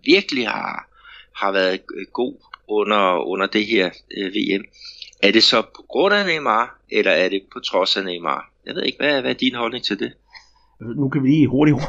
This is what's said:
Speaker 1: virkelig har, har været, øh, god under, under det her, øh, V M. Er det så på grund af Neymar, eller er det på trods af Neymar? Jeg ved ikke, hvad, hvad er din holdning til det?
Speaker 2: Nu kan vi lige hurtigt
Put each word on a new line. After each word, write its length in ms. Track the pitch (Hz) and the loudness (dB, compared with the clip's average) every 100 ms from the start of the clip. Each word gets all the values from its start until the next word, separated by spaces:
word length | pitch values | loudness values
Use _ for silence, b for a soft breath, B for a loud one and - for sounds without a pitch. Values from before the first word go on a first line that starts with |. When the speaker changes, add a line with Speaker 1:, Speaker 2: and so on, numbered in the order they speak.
| - | 2
Speaker 1:
virkelig 420 | 185 202 135 113 | 4 2 -4 -4
har, 420 | 107 92 - - B B B B - | -4 -6 -10 -14 B B B B -6
har 160 | 101 | -2
været, 300 | 98 92 95 - - | 2 2 0 -6 -14
øh, 100 | 98 | -10
god 220 | - 127 - _ - - | -4 -4 -6 _ -20 -4
under, 600 | 104 104 107 190 87 62 | -2 2 2 2 2 -2
under 200 | 95 98 | -2 -2
det 180 | 110 104 | -2 0
her, 240 | 110 90 - - - | 0 0 -4 -12 -8
øh, 160 | 95 | -6
V 260 | 104 - 98 | -4 -2 -4
M. 40 | - B B B B B | -6 B B B B B
Er 80 | 98 | 2
det 120 | 110 | 4
så 180 | - 117 | 4 4
på 200 | - - - | 0 -8 -6
grund 260 | 123 185 | 0 2
af 120 | 208 196 | 2 0
Neymar, 540 | 160 131 110 117 - _ | -2 0 0 -2 -8 _
eller 220 | 107 98 | 0 2
er 180 | 80 92 | 2 2
det 120 | 95 - | -2 -8
på 60 | - | -12
trods 380 | - - 95 104 | -4 0 0 0
af 60 | |
Neymar? 480 | 95 87 82 69 - _ - | -4 -6 -4 -6 -8 _ -12
Jeg 100 | - | -6
ved 80 | |
ikke, 140 | - - | -6 -2
hvad, 240 | 143 139 | 0 0
hvad 100 | 127 | -2
er 40 | 127 | -2
din 200 | 127 123 | -2 -2
holdning 280 | 117 120 | -4 -4
til 160 | - 104 | -6 -4
det? 120 | 120 - _ b b b b b | -6 -10 _ b b b b b
Speaker 2:
Nu 300 | 113 127 135 | -10 -4 -2
kan 140 | 147 | 0
vi 40 | 131 | 2
lige 200 | 151 127 | 4 4
hurtigt 300 | 127 151 139 | 4 4 2